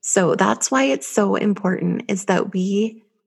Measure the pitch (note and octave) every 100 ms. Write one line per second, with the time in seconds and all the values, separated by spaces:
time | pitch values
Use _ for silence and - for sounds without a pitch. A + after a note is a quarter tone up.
0 | - - F3 - F#3+ A3+ - C4 C4+ C4+
1 | - - G3+ G3 G#3 F#3+ F#3+ F#3 F3 F3
2 | - G3 - F3+ - F#3 F#3 G3+ A3 A3
3 | _ _